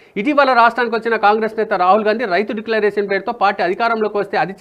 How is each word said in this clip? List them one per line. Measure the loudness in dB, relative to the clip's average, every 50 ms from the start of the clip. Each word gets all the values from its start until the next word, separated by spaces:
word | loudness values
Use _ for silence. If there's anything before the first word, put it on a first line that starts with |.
| -20 _ -8
ఇటీవల | -4 -2 0 2 2 4 4
రాష్ట్రానికి | 4 4 4 4 4 0 -2 -2 -2
వచ్చిన | -4 -2 -2 -2
కాంగ్రెస్ | 2 2 2 2 2 0 -4 -2 -4
నేత | -2 -2
రాహుల్ | 0 0 4 4 4 4 2
గాంధీ | 0 -2 -2 -2
రైతు | -2 0 0 0 -2
డిక్లరేషన్ | -6 -8 -4 -4 -2 0 0 0 0 -2 -2 -2
పేరుతో | -2 -2 -2 -4
పార్టీ | -4 0 0 0 0 0
అధికారంలోకి | -2 -2 -2 -2 0 -2 0 0 -2 -2 -2
వస్తే | -4 -4 -2 -2
అది | -2 -2 -2 -2 -2